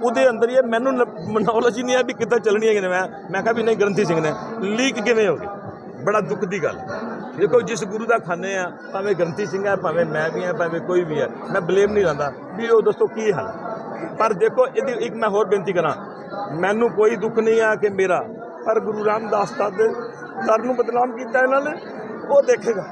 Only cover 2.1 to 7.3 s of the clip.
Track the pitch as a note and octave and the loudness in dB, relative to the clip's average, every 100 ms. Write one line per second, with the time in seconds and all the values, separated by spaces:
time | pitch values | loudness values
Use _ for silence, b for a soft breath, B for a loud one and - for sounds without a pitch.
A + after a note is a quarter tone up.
2.1 | - F#3+ A#3 A3 G3+ A3 G#3 F#3 F3+ F#3 | -2 0 2 2 2 4 2 2 0 -2
3.1 | - - F#3+ G3+ A#3 A3+ A3 G#3 F#3+ F#3+ | -6 -6 -2 0 2 2 2 2 2 2
4.1 | E3 D#3 D3 - A2+ F#3+ A3 C4 A#3+ G#3+ | 2 0 -2 -8 -6 -4 0 0 0 2
5.1 | A3+ G#3 C#3+ G3+ G3+ - - - - C#3+ | 4 4 0 -4 -10 -12 -14 -16 -6 0
6.1 | G#3+ F3+ G3+ F#3+ F#3+ C#3 - - - - | 0 0 -4 -4 -2 -4 -4 -8 -8 -8
7.1 | - - | -10 -10